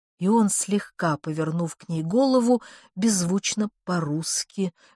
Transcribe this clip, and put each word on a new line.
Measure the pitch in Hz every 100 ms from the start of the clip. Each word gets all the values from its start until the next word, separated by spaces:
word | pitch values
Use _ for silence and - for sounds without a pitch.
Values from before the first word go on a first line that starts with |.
| _ -
И | 185
он, | 233 202
слегка | - - 202 - - 170 147
повернув | 160 156 160 170 165 -
к | -
ней | 160
голову, | 160 226 269 254 233 240 - - _ -
беззвучно | 226 196 170 196 - - 208 _
по-русски | - 180 151 151 160 - - - 185 _ _